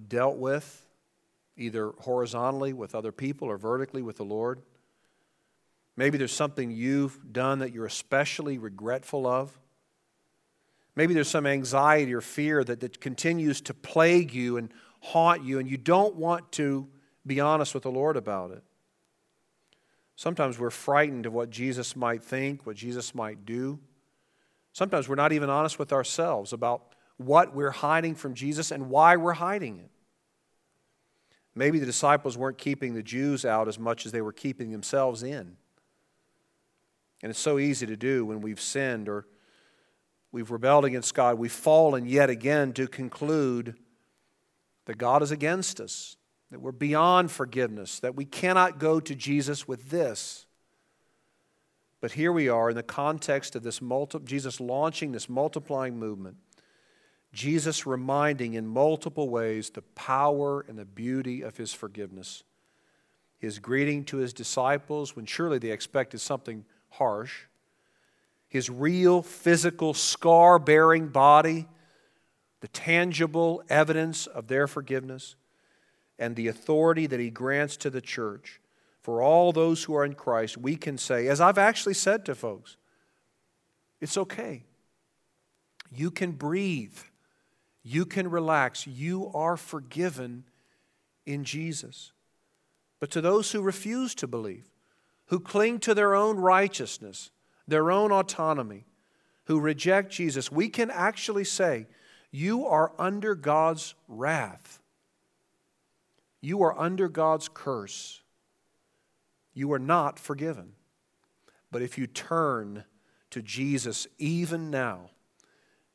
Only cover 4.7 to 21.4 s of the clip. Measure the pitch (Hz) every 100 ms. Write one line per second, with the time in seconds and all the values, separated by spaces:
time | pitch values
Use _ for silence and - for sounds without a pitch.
4.7 | _ _ _ _ _ _ _ _ _ _
5.7 | _ _ - 135 143 127 - 147 139 120
6.7 | 113 123 139 139 135 - 127 131 135 131
7.7 | 120 110 - - 135 147 - 147 131 110
8.7 | 95 107 131 - 147 127 127 139 - _
9.7 | _ _ _ _ _ _ _ _ _ _
10.7 | _ _ - 165 170 143 165 143 139 127
11.7 | 135 147 151 135 120 - - 147 151 123
12.7 | 117 123 - 139 123 165 170 156 139 -
13.7 | - - 165 165 175 160 123 123 120 113
14.7 | - - _ - 165 165 170 131 135 131
15.7 | 135 120 175 208 170 165 170 175 - 143
16.7 | 139 135 - _ _ 139 135 147 156 143
17.7 | 135 131 127 147 143 104 98 90 95 -
18.7 | _ _ _ _ _ _ _ _ _ _
19.7 | _ _ _ _ - 160 170 139 117 120
20.7 | - - 143 151 127 117 113